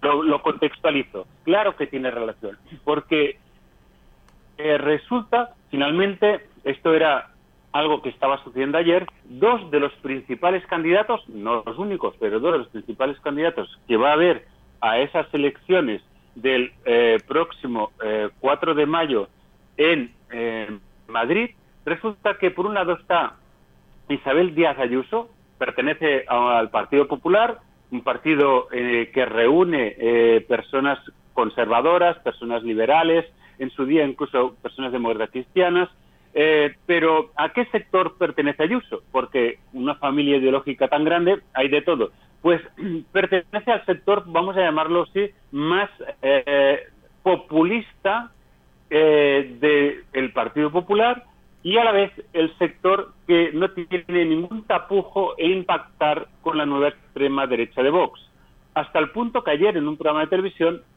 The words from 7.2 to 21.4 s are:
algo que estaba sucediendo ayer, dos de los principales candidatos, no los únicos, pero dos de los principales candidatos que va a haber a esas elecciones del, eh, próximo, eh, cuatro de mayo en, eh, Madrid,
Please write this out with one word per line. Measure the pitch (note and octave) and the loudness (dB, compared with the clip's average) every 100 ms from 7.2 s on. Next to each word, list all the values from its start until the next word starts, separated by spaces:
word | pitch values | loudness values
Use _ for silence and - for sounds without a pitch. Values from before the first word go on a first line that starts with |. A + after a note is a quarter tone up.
| - _ _ _ _ | -4 _ _ _ _
algo | C#3+ D#3 D3+ | -4 -2 -2
que | C3 | -4
estaba | - C3+ C3+ | -4 -2 -2
sucediendo | - B2 C3+ D3+ | -6 -6 -2 0
ayer, | E3+ F3 F3+ _ - | 2 2 0 _ -20
dos | B2 G3+ A#3+ F3 | 0 2 2 0
de | D3 | -2
los | C#3+ - | -2 -6
principales | - C3+ - B2+ F3 F#3+ F3+ | -10 -10 -8 -4 0 -2 -2
candidatos, | F3 D#3+ F3+ G#3+ - - | -4 2 2 2 -4 -6
no | G#2+ G#2+ A#2 G#2+ | -12 -4 -4 -4
los | D#3 | -8
únicos, | G3+ F#3+ G#2+ - | -6 -4 -6 -4
pero | A2 G#2+ | -4 -2
dos | C3 | 0
de | E3 | -2
los | A#2 | -4
principales | A2 G2 A2 C3+ C#3 | -14 -14 -4 -4 -4
candidatos | - C#3+ E3 E3 G2+ - _ | -8 -2 -4 -4 -10 -12 _
que | A2+ | 2
va | C3 | 4
a | |
haber | D3+ F3 D3+ - _ _ _ | 4 4 2 -4 _ _ _
a | A#2 A2+ | -2 0
esas | C#3+ F3 D3+ | 0 -2 -4
elecciones | D3 C#3+ C#3 _ F#3 C#3+ G2+ _ _ _ - | -2 -2 -4 _ 0 0 -4 _ _ _ -6
del, | B2 C3 B2 - - | -2 0 -2 -6 0
eh, | A#2+ A#2+ A2+ - | 2 4 2 0
próximo, | C#3+ E3 - C3+ A#2+ G#2+ _ | -2 -2 -6 -8 -6 -6 _
eh, | A2 G#2+ G#2+ _ | -6 -4 -4 _
cuatro | C3 C#3+ E3 | -2 -2 0
de | D3+ D3 | 0 0
mayo | E3 D#3+ A#2+ G2 _ _ _ _ - | 0 0 -2 -4 _ _ _ _ 0
en, | D3+ E3 A#2+ _ _ | 2 2 -2 _ _
eh, | A#2+ A#2 A2+ G#2 G#2+ - _ _ | -8 -6 -6 -10 -12 -18 _ _
Madrid, | A2+ A#2+ F3+ | -4 0 0